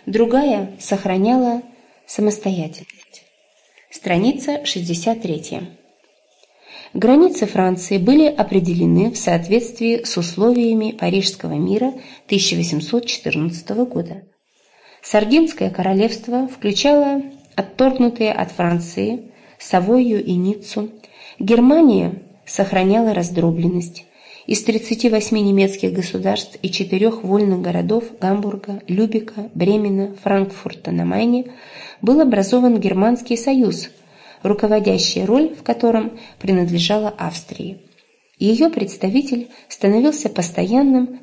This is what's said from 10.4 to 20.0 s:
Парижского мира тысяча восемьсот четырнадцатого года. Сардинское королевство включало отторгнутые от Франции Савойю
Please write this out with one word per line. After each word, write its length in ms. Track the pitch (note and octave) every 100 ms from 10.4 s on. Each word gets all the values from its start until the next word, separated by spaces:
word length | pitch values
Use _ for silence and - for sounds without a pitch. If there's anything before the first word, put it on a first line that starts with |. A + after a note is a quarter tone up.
| A3 B3 A#3 A3+ A3
Парижского 640 | - E3+ G3 F#3+ - E3+
мира 400 | D3+ F3+ G#3 B3+ B3+ - - -
тысяча 280 | G3 - E3+
восемьсот 500 | E3+ D3+ D3+ A#3+ A#3+
четырнадцатого 800 | - - D#3 E3 E3+ - G#3 B3
года. 380 | - E3+ - - _ _ _ _ _ _ _
Сардинское 640 | - G#3+ A3 D4 D#4+ - F#3+
королевство 800 | F#3 F#3+ F#3+ A3+ A3+ - A#3+ C4
включало 760 | - G#3 G3+ C#4+ D4 C#4+ C#4 C#4 - _ -
отторгнутые 760 | G3 - C4 C4 A#3+ A#3 G#3+
от 200 | - F3+
Франции 800 | - F3 F3 E3+ - G3+ A#3+ - - - _
Савойю 640 | - F#3 F#3 B3